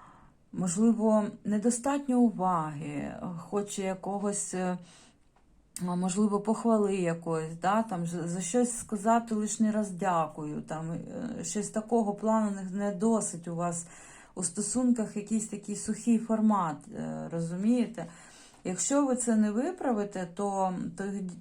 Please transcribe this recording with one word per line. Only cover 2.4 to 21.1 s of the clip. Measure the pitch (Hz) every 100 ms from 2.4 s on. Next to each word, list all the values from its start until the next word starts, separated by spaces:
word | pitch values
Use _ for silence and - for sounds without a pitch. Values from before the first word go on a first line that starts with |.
| 185 170 156 147 147 143 143 - 180 165
хоче | - 202 202 -
якогось, | 190 185 190 202 202 202 -
е, | 185 180 180 - - - _ _ _ _ _ _ - 180
а, | 175
можливо, | 185 190 214 202
похвали | 208 214 233 220 202 190
якоїсь, | 170 165 165 160 160 165
да, | 180 214
там, | 220 180 170
за, | 170 165
за | 180
щось | 180 247 240 -
сказати | - 208 220 233 233 214
лишній | 214 - 214
раз | 214 202
дякую, | 175 196 170 156 156 151 151
там, | 151 160 160
е, | 170 - 180 - -
щось | 170 214 -
такого | 220 214 233 208
плану | 202 220 220 208
не, | 196
не | 190 196 202
досить | 180 226 220 175 165 175
у | 170
вас | 175 170 - - - - - -
у |
стосунках, | 180 - 208 247 247 233 214 214
якийсь | - 220 -
такий | 208 - 202
сухий | - 208 240 220
формат, | - 214 214 202 165 143 - -
е, | 160 156 156
розумієте? | 165 165 180 214 247 214 - 165 - - - - -
Якщо | 180 180 - 277 269
ви | 247
це | 240 220
не | 208
виправите, | 208 320 359 302 214 202 185 175 170
то, | 202 196 185 180 - 170
то | 196